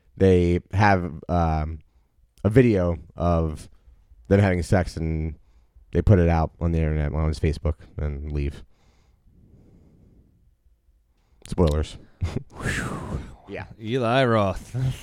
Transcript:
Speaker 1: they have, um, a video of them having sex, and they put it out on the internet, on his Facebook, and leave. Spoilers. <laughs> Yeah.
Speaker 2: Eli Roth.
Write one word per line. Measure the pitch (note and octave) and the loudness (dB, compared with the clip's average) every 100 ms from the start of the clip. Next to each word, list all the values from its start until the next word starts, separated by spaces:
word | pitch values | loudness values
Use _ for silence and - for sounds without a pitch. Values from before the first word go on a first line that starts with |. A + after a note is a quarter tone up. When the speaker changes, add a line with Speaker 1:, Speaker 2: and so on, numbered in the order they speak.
| _ - | _ 2
Speaker 1:
they | F#2+ F#2 F2 F2 - | 4 6 4 0 -2
have, | G2 G#2 F#2+ F2 D#2+ - | 2 4 2 -2 -10 -4
um, | E2+ E2 D#2 D#2 D#2 - _ _ _ _ _ | 0 0 0 -4 -8 -16 _ _ _ _ _
a | G2+ | 2
video | A2+ B2 G2 F2 D#2+ - - | 4 4 4 0 -2 -8 -4
of | F2 E2+ D#2+ D2+ - _ - - _ - - | 0 0 -2 -6 -14 _ -20 -20 _ -10 0
them | G2 | 2
having | G2+ F2+ | 4 0
sex, | E2 G2+ F2 - | 0 0 0 -4
and | D#2+ D#2+ D#2 D2+ _ _ _ - - | -4 -4 -6 -8 _ _ _ -20 -6
they | E2+ | 0
put | - G2 | 6 6
it | E2+ | 6
out | E2 D#2+ - | 2 0 -2
on | E2+ | -2
the | E2 | 0
internet, | D#2 D#2 D2+ | 0 0 -2
on | D#2 D#2 | -2 -2
his | D#2 | -2
Facebook, | E2 D2+ D2+ - - - | -2 -2 -4 -6 -10 -8
and | D2 C#2 D2 | -6 -6 -6
leave. | D2 C#2 - - _ _ _ _ _ _ _ - - - - _ _ - _ _ _ _ _ _ _ _ _ _ _ _ _ - | -4 -6 -8 -20 _ _ _ _ _ _ _ -20 -20 -20 -20 _ _ -20 _ _ _ _ _ _ _ _ _ _ _ _ _ -8
Spoilers. | - E2 D2+ D2+ - - - | 0 0 0 -4 -10 -18 -8
<laughs> | E2+ - - - - - - - - - - - - | -6 -8 -12 -10 -6 -4 -6 -8 -10 -10 -12 -18 -14
Yeah. | F#2+ - - | -14 -14 -12
Speaker 2:
Eli | A2 C3 A2+ C3 | -6 -2 2 2
Roth. | B2+ A2+ G2 F2+ - B2 C3 - | 4 4 2 -2 -8 -6 -4 -6